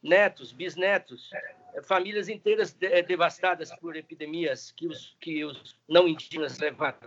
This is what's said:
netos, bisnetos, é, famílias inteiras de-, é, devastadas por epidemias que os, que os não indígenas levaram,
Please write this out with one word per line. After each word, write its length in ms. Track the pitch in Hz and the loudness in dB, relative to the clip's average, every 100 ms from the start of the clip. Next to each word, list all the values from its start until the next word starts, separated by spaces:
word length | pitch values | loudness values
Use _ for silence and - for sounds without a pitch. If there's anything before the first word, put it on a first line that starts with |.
netos, 500 | - 185 202 - 123 | 6 6 6 2 -20
bisnetos, 760 | 127 175 147 185 202 - 123 - | -10 -10 0 2 2 -2 -20 -14
é, 500 | - - - - 139 | -12 -12 -16 -14 -14
famílias 460 | - 190 190 208 190 | 0 0 0 -4 -6
inteiras 440 | 180 208 214 190 | -4 0 0 0
de-, 140 | - 190 | -2 2
é, 160 | 175 | 2
devastadas 720 | 175 180 170 - 185 175 156 - | 2 2 0 2 -2 -2 -6 -12
por 200 | 170 160 | -12 -12
epidemias 760 | 156 160 151 160 160 131 - | -14 -14 -10 -4 -2 -4 -8
que 140 | - 165 | -10 -10
os, 300 | 156 - _ | -10 -16 _
que 220 | - 156 | -8 -6
os 340 | 151 131 - - _ | -6 -10 -18 -20 _
não 180 | 160 180 | 6 6
indígenas 520 | 160 - 165 147 127 | 2 -6 -6 -6 -4
levaram, 400 | 151 139 147 - | -6 -2 -6 -6